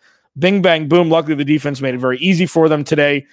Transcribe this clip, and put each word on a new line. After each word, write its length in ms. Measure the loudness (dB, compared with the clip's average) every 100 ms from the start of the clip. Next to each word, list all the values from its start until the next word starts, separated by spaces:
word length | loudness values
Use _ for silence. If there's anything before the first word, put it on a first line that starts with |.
| _ _ _ -2
bing, 240 | 0 2
bang, 240 | 2 0 2
boom. 240 | 2 2
Luckily, 240 | 0 0 -4
the 100 | -2
defense 360 | -2 -2 -6
made 120 | -6
it 60 | -4
very 180 | -2 -2
easy 300 | 0 0 0
for 200 | 2 2
them 160 | 0
today. 440 | -2 0 0 -2 -6